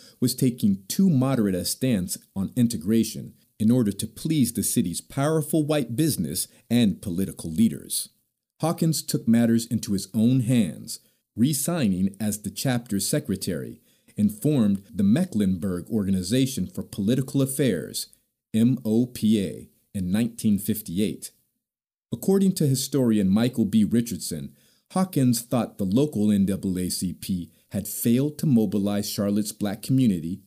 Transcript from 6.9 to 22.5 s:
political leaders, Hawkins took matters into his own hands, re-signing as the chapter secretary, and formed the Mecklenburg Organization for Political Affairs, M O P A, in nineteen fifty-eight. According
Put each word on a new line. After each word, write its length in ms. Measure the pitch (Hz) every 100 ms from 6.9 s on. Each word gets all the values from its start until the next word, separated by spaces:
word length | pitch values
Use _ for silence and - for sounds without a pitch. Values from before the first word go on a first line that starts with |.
| 85
political 500 | 104 87 95 - 87
leaders, 580 | 80 110 71 50 - - _ _ _ _ _
Hawkins 400 | 156 170 165 156
took 260 | - 147 131
matters 380 | 113 117 117 -
into 280 | 110 -
his 140 | 98 -
own 280 | 113 113 131
hands, 580 | 117 123 90 55 53 - _ _ _ -
re-signing 800 | 127 143 - 175 110 90 95 -
as 240 | 107 101
the 80 | 98
chapter 480 | 95 139 123 117 98
secretary, 840 | - 151 147 95 - 80 62 - _ _ _ -
and 160 | 104
formed 520 | - 147 147 107 98 -
the 100 | 98
Mecklenburg 840 | 101 127 185 107 98 92 98 87 82
Organization 760 | 110 98 95 90 127 135 - 90
for 160 | -
Political 580 | - - 98 135 135 139
Affairs, 680 | 135 135 135 87 52 - - _ _ _ _
M 240 | 110 117 131 110
O 220 | 110 123
P 340 | - 107 110
A, 260 | 90 55 - _ _ 101
in 160 | 90
nineteen 480 | 101 117 - 113 101
fifty-eight. 720 | - 107 - 85 104 - - - _ _ _ _ _ _ _
According 420 | - - 196 190